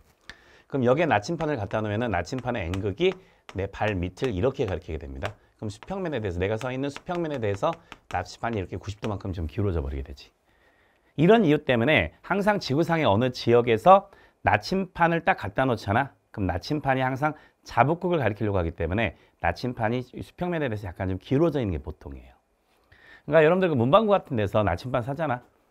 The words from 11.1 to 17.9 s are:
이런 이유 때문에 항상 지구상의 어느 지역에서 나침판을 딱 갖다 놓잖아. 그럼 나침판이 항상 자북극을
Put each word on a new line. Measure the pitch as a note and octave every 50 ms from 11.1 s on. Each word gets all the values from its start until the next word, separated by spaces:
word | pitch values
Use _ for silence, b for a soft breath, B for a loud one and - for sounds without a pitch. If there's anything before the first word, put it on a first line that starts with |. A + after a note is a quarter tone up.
| _
이런 | - D3+ F3 A3 A#3 G#3
이유 | D3 A2+ - -
때문에 | - B2+ A#2 A2+ D3 D#3 A#2 E2+ D2+ b b
항상 | - - F3+ G3+ F#3+ G#3 G#3 F#3+
지구상의 | - - B2+ D3 E3+ E3 E3 E3 D3
어느 | A2+ G2 G#2 B2+ B2+
지역에서 | - - - A#2 A#2 A#2+ A#2 A#2+ A2+ G#2 - F3+ F#3+ G3 b b b b b b b b
나침판을 | - F#2 G2 G#2+ - - F#3 F#3+ F#3+ - - - E3+ E3 E3+ E3 E3
딱 | F#3+ F#3+
갖다 | - - G#2 - - C3
놓잖아. | C3+ A#2 G#2 - G2 G2+ A#2+ D3 C3+ - _ _ _
그럼 | - - G2 F2+
나침판이 | E2 F#2 - - D3+ D3+ - C3+ C3 C3
항상 | C3 B2+ C3 B2 D3 D#3 D3 B B B B _
자북극을 | _ - - - A#2 C3+